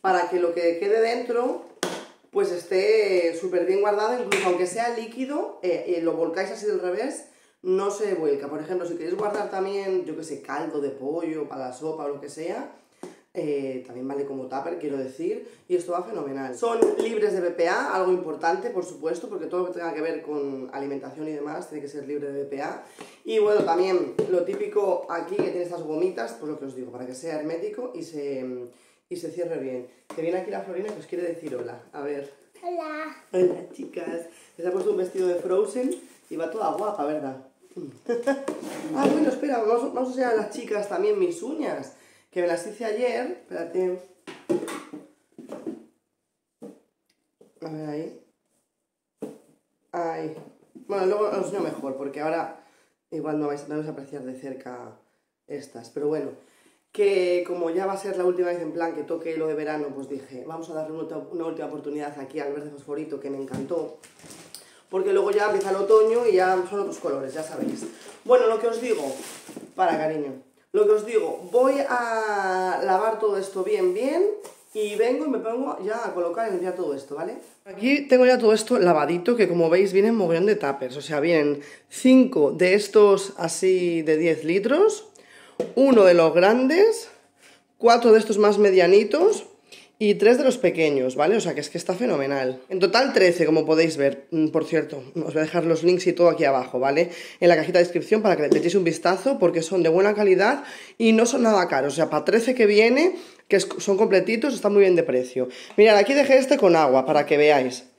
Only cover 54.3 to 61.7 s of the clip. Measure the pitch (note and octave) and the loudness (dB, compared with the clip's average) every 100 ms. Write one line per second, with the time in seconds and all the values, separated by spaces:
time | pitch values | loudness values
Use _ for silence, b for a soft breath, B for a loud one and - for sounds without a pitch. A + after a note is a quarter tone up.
54.3 | B2+ C3+ B2+ - B2 A#2 A2+ _ _ _ | -12 -12 -14 -14 -16 -16 -20 _ _ _
55.3 | _ _ C#3+ C3 A#2 A#2+ - D3 D#3 C3+ | _ _ -14 -14 -20 -14 -6 -4 -4 -6
56.3 | - b b b b _ - G3+ F#3+ F3+ | -12 b b b b _ -2 0 2 0
57.3 | F3 F3 F3 E3 E3+ F#3+ G3 G3+ F#3 F3+ | 0 -2 -4 -4 -2 -4 -4 -6 -2 -2
58.3 | F3+ F3+ F3 D#3+ E3 E3+ D3+ C#3+ E3 E3 | 0 -2 -2 -6 -6 -6 -6 -8 -8 -6
59.3 | D#3+ D#3 D3+ D3+ D3+ C#3+ C3 C3 C#3 - | -6 -4 -4 -4 -6 -6 -10 -10 -12 -12
60.3 | C3 D3+ E3 D#3+ D#3 D#3 D#3+ D#3 D#3 - | -16 -14 -14 -12 -10 -10 -10 -10 -10 -10
61.3 | F3 E3 D#3+ D3 | -8 -8 -8 -10